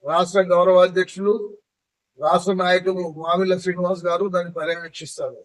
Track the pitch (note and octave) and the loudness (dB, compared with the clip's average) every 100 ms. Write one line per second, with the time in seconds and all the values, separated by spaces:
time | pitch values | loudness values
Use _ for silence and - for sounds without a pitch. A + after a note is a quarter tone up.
0 | C#3 E3 F3+ G3 F#3 F3 F3+ F#3 F3+ F3+ | -2 0 2 2 4 4 6 6 6 2
1 | F#3 F#3 G3 A3 G#3 - _ _ _ _ | -4 -2 -2 0 -4 -14 _ _ _ _
2 | _ _ D3+ F3 F3 F#3 F3+ F3+ F3+ F#3 | _ _ 0 0 0 -2 2 2 0 -4
3 | F3 D#3 E3 F3 F#3+ F3+ F#3 F3 F3+ F#3 | -6 -8 -2 0 2 0 -2 -4 -2 -2
4 | F3 E3+ G3+ F3+ F3 E3+ - E3+ E3+ - | -2 -2 -2 -2 -4 -6 -6 -6 -8 -14
5 | D#3 - C#3 A#2+ | -16 -10 -10 -10